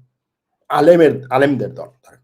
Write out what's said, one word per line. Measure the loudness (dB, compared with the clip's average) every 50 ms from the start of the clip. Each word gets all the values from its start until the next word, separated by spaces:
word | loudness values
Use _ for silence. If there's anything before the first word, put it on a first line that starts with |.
| _ _ _ _ _ _ _ _ _ _ _ _ _ _
আলেমের, | -4 0 2 4 4 4 2 2 0 -4 -8 -6
আলেমদের | -2 -2 0 0 -2 -4 -8 -10 -12
দল, | -16 -20
ধরেন | -20 _ _ _ _ _ _